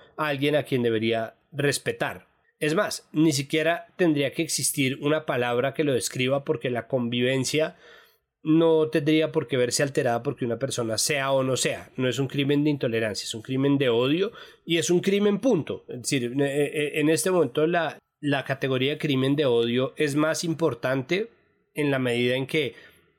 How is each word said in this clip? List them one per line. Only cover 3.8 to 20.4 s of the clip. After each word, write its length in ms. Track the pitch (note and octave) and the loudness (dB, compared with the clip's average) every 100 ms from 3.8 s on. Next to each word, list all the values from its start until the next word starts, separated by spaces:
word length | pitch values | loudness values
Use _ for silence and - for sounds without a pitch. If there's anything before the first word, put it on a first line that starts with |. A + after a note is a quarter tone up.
| - - | -4 0
tendría 340 | F3 D3 C#3 | 2 2 0
que 100 | - | -2
existir 560 | D#3+ - C3+ - C3+ C#3 | -4 -2 -2 0 0 0
una 240 | D3 D#3 D3+ | 0 0 0
palabra 480 | C#3 A#2+ A#2+ C3+ | -2 0 0 0
que 100 | C3+ | 0
lo 100 | D3+ | 0
describa 520 | B2+ - - B2+ C#3 C#3 | 0 -2 -2 0 0 -2
porque 240 | D#3 C3 | -4 -2
la 180 | A#2+ - | -4 -2
convivencia 880 | C3+ A#2+ A#2+ B2 C3+ B2+ D3 D#3+ - - - - _ _ _ | -2 -2 0 0 0 0 0 -2 -4 -20 -20 -20 _ _ _
no 460 | D#3 D#3+ E3 D#3+ D#3 | 2 4 6 4 4
tendría 440 | D#3+ D3 D#3 D#3 | 0 2 2 2
por 140 | D#3+ - | -2 -2
qué 100 | C3 | 0
verse 260 | B2 - | 2 0
alterada 400 | C#3+ C#3 C3 A#2+ | -2 0 0 0
porque 220 | B2+ B2+ A#2+ | -2 -4 -4
una 120 | A2+ | -2
persona 400 | C3 - A#2 A2 | -4 -4 -4 -2
sea 360 | - D3 C3+ | -2 0 0
o 100 | C3+ | 0
no 140 | C3 B2+ | 2 0
sea. 340 | D#3 C3 - - | -2 -4 -10 -4
No 100 | B2+ | -2
es 100 | A#2+ | -2
un 100 | C#3 | -2
crimen 360 | C#3 C#3 C#3+ | -2 0 2
de 60 | D3+ | 2
intolerancia, 560 | C#3+ C3 A#2 A2 G2 - | 0 -2 -2 -2 -4 -8
es 100 | A2+ | -10
un 60 | |
crimen 360 | A2 C3 C#3 C#3 | -6 0 2 2
de 120 | C3+ | 2
odio 420 | A#2 B2+ D#3+ G3+ - - - - | 2 2 0 -2 -6 -20 -14 -2
y 120 | E3 | 0
es 120 | D#3 | 2
un 120 | F3 | 2
crimen 380 | F3+ G3 G#3 G3+ | 2 2 2 2
punto. 440 | C4+ G3 B2 F#2+ - | 2 0 0 -8 -10
Es 140 | C3 | -12
decir, 300 | A#2 C#3+ A#2+ C3 | -4 -2 -2 -2
eh, 260 | C#3+ C#3 C#3+ | 0 0 -2
eh, 260 | D#3 D3 D#3 | -2 -4 0
en 80 | D3 | 2
este 200 | D#3+ F#3+ | 2 2
momento 380 | F#3 D3 D3 D#3 | 2 2 2 2
la, 320 | F3 D#3 - _ _ | 2 -2 -6 _ _
la 240 | D3 C#3 C3 | -2 -2 -2
categoría 460 | C3+ C3+ B2+ C3 | -4 -2 0 0
de 80 | D3+ | -2
crimen 360 | - C3 C3 C#3+ | -2 0 2 2
de 100 | C#3+ | 4
odio 480 | A#2 A#2 B2 B2+ - | 4 2 2 0 0
es 180 | D#3 C#3 | 0 2
más 300 | D#3 D#3 | 0 0